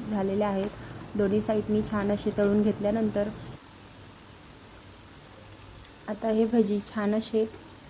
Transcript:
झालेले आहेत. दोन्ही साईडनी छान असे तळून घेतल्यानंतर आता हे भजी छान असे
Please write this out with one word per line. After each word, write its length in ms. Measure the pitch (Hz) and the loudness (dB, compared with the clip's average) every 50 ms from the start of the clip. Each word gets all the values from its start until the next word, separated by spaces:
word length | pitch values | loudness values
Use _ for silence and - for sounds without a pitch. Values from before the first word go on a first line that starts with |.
| 226 214 | -6 -4
झालेले 340 | 214 196 196 196 190 208 208 | -2 0 0 0 2 2 2
आहेत. 260 | 208 196 190 196 208 - - - - - - - - - | 2 0 0 -2 -4 -6 -10 -14 -14 -14 -14 -12 -6 0
दोन्ही 240 | 208 208 190 208 214 | 0 2 4 2 2
साईडनी 400 | 208 - 220 208 208 - 208 214 214 - | 2 2 0 0 0 0 0 0 0 0
छान 220 | 214 208 202 202 | -2 0 0 0
असे 180 | 208 202 - 208 202 | 0 0 0 0 2
तळून 240 | 214 208 202 208 208 | 2 4 4 4 4
घेतल्यानंतर 680 | 208 220 196 - 208 202 214 226 220 208 202 202 208 214 - - - - - - - - - - - - - - - - - - - - - - - - - - - - - - - - - - - - - - - - - - - - - - - - - - - - - - - | 4 2 2 0 0 0 0 2 0 0 0 0 -2 -2 -4 -10 -12 -14 -16 -16 -18 -20 -20 -20 -20 -20 -20 -20 -20 -20 -20 -20 -20 -20 -20 -20 -20 -20 -20 -20 -20 -20 -20 -20 -20 -20 -20 -20 -20 -20 -20 -20 -20 -20 -20 -20 -20 -20 -20 -20 -20 -20 -20 -20 -20 -20 -20 -14 -10
आता 200 | 214 214 202 - | -10 -8 -4 0
हे 180 | 226 214 220 226 | 2 4 4 4
भजी 340 | 220 240 233 214 196 208 202 | 4 6 4 4 4 2 -2
छान 360 | 202 - - 214 208 208 208 | -2 -4 -4 -2 0 2 2
असे 340 | 220 220 - 226 220 220 226 - - - - - - - - | 0 0 0 0 0 0 0 -4 -10 -18 -20 -20 -20 -8 -2